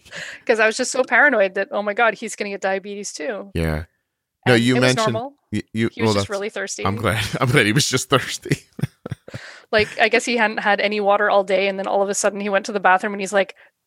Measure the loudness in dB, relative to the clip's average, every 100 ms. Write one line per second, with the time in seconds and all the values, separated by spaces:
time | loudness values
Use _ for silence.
0 | -18 -16 -14 -6 -2 2 2 0 -2 -2
1 | 2 4 4 4 0 -2 -4 -4 -2 0
2 | 0 0 -6 -8 -8 -4 -4 -4 -6 -10
3 | -10 -10 -8 -10 -8 -4 -2 -4 -8 _
4 | _ _ _ _ 2 4 4 4 2 2
5 | 0 -2 -6 -14 _ -8 -4 -2 -2 0
6 | 0 2 0 -4 -6 -8 -8 -6 -4 -2
7 | -2 -2 -2 -2 2 2 2 2 0 -2
8 | 0 0 0 -8 -6 -6 -8 -8 -8 _
9 | -14 -14 -16 -18 -18 -20 -2 0 0 2
10 | 2 2 0 0 0 0 0 2 0 0
11 | 2 2 4 2 2 0 0 -2 -2 0
12 | 0 0 -2 -2 -2 -2 -2 2 4 4
13 | 2 -6 -2 0 0 -6 _ _